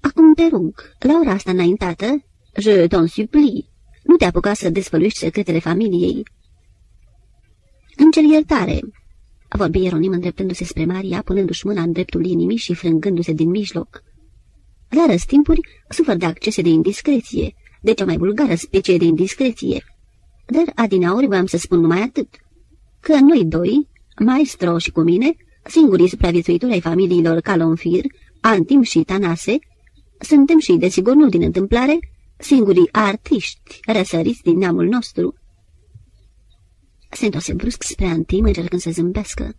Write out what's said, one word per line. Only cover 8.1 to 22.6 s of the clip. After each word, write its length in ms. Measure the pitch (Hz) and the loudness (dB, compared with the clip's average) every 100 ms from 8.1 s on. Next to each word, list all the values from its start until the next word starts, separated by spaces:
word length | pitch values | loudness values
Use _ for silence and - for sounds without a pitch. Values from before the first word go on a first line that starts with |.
cer 120 | 320 | 6
iertare”, 560 | 302 311 311 285 190 - 214 _ _ _ _ _ _ | 4 4 2 -2 0 -4 -6 _ _ _ _ _ _
vorbi 340 | 196 180 170 | -4 -2 0
Ieronim 300 | 185 170 185 | -2 -2 -2
îndreptându-se 520 | 180 180 - 190 180 | -2 -6 -6 -8 -6
spre 200 | 175 - | -10 -6
Maria, 380 | 160 185 190 180 | -4 -4 -6 -8
punându-și 440 | - 190 196 - 196 | -4 -2 -2 -4 -6
mâna 160 | 202 | -4
în 100 | 170 | -4
dreptul 340 | 165 185 170 175 | -4 -6 -4 -4
inimii 300 | 170 170 226 | -2 -2 -4
și 180 | - | -6
frângându-se 580 | 175 175 160 196 175 170 | -6 -2 -2 -2 -4 -4
din 180 | 156 160 | -2 -2
mijloc. 520 | 190 196 165 - - _ _ _ _ _ _ _ _ _ | -2 -6 -10 -12 -18 _ _ _ _ _ _ _ _ _
„La 160 | 269 330 | 0 2
răstimpuri, 520 | 180 - 277 294 330 - _ _ | 0 2 2 4 0 0 _ _
sufăr 280 | - 311 185 | -4 -2 0
de 100 | 170 | -2
accese 360 | 170 - 214 | -4 -6 -2
de 60 | 170 | 2
indiscreție, 880 | 160 165 202 - 277 - - - - _ _ | 2 0 -2 -2 -2 -2 -6 -6 -8 _ _
de 120 | 208 | -2
cea 120 | 220 | -2
mai 120 | 190 160 | -2 -2
vulgară 380 | 175 208 277 | -2 0 -2
specie 420 | 170 - 190 190 175 | -2 -2 -4 0 2
de 80 | |
indiscreție. 800 | 165 160 190 - 262 226 - - - _ _ _ _ _ - | 2 0 -2 -2 -4 -4 -6 -8 -10 _ _ _ _ _ -4
Dar 260 | 269 330 | -2 -2
adineauri 520 | - 226 190 175 202 269 | -2 0 0 0 0 0
voiam 200 | 196 185 | 0 -2
să 100 | 175 | -4
spun 240 | - 180 | -2 0
numai 220 | 165 170 | 2 0
atât, 260 | 240 - - - _ _ | -2 -6 -8 -12 _ _